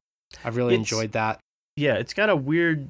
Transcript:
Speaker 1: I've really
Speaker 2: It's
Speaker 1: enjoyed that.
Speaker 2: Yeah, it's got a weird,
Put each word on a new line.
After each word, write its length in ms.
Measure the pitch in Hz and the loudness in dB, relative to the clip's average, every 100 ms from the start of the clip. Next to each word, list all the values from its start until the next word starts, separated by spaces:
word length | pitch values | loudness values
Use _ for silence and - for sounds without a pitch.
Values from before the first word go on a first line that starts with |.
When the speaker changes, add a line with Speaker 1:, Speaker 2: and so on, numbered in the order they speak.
| _ _ _ - | _ _ _ -12
Speaker 1:
I've 120 | - 117 | -6 -2
really 180 | 120 117 | 2 2
Speaker 2:
It's 20 | |
Speaker 1:
enjoyed 340 | 110 110 110 | 2 -2 -2
that. 280 | 113 110 110 _ _ _ - | -2 -2 -4 _ _ _ -2
Speaker 2:
Yeah, 180 | 143 110 | 0 0
it's 180 | 127 | -2
got 160 | - 214 | 0 2
a 60 | 165 | 2
weird, 520 | 135 165 170 156 135 | 2 2 2 0 -4